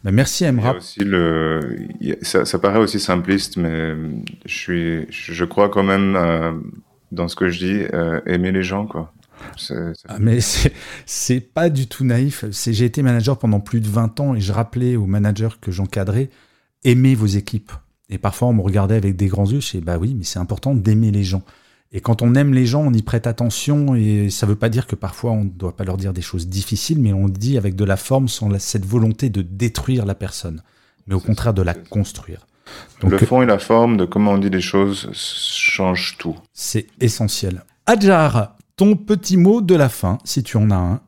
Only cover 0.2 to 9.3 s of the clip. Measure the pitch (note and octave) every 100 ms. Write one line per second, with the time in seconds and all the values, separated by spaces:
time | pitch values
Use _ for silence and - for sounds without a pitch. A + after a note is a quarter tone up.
0.2 | C3+ - E3+ B2 A2+ C3+ - - G2+ F#2+
1.2 | E2 D#2+ D#2+ D#2+ C#2 A#1 - - C#2 -
2.2 | - - - F2+ G2 G#2+ G#2 G#2 - F2+
3.2 | F2 F#2+ - - E2 D#2+ D#2+ D#2 D#2 -
4.2 | - - - - - F2 E2 E2 D#3 -
5.2 | - E2+ F2 - G2+ G2+ G2 G2 G2 F#2+
6.2 | E2+ E2 E2 E2 - - _ _ _ F2+
7.2 | F2 - F#2 F2 F#2 G2+ F2 - E2+ D#2+
8.2 | - F2+ F#2 F#2+ F#2 G2 G#2+ E2 D#2+ _
9.2 | _